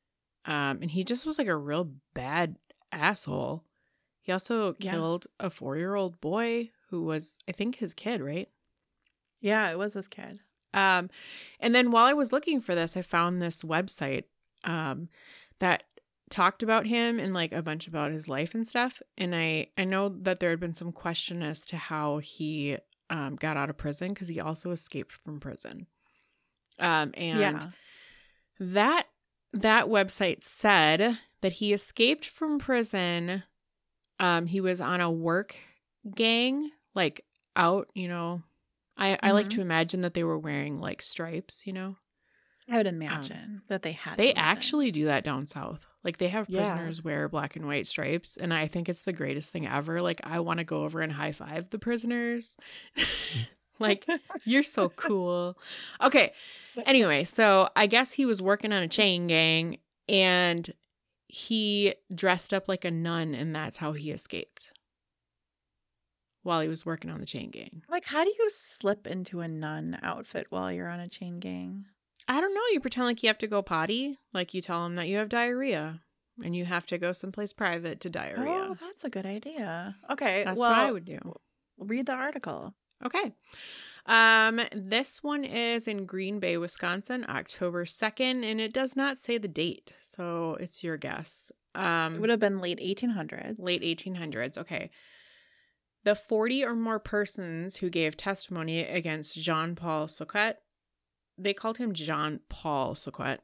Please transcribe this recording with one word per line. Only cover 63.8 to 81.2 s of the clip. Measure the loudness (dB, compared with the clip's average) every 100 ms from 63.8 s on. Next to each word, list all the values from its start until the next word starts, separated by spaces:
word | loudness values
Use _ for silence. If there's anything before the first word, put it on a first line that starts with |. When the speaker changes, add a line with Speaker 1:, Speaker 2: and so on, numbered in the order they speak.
| -4
Speaker 1:
he | -4 -6
escaped. | -6 -6 -8 -10 -18 -20 _ _ _ _ _ _ _ _ _ _ _ _ _ _ _ _ _
While | 0 0
he | 0
was | -2 -6
working | -6 -6
on | -8
the | -8
chain | -8 -10
gang. | -12 -16 -18 -6
Speaker 2:
Like, | -6 -2
how | 2
do | 2 2
you | 0
slip | 0 -12 -4 -2 -2 -4
into | -8 -6 -6
a | -6
nun | -6 -6 -4 -6 -6
outfit | -6 -6 -8 -8 -6
while | -4 -4
you're | -4 -6
on | -8
a | -10
chain | -12 -10 -8
gang? | -8 -8 -8 -10 -14 _ _ _ -2
Speaker 1:
I | 0
don't | 0
know. | 0 0
You | 0
pretend | 0 0 0
like | 2
you | 2
have | 2
to | 0
go | -2
potty. | 0 -2 0 -2 -4 -8 _
Like, | -6 -4
you | -6
tell | -4 -4 -4
'em | -4
that | -2
you | -2
have | 0
diarrhea | 0 0 0 0 -2 -4 -10 -16 _ _ -10
and | -6 -4
you |
have | -2 -2 -2
to | -4
go | -2
someplace | -4 -8 -8 -8
private | -2 -2 0 -4 -6
to | -6
diarrhea. | -6 -6 -4 -2 -2 -4
Speaker 2:
Oh, | -8
that's | -12 -12
a | -8
good | -6 -6
idea. | -8 -10 -8 -6 -6 -8 -12 -8
Okay, | -2 0 2 0
Speaker 1:
That's | 2
what | 4
I | 6 4
Speaker 2:
well, |
Speaker 1:
would | 0 -6
do. |
Speaker 2:
w-, | -12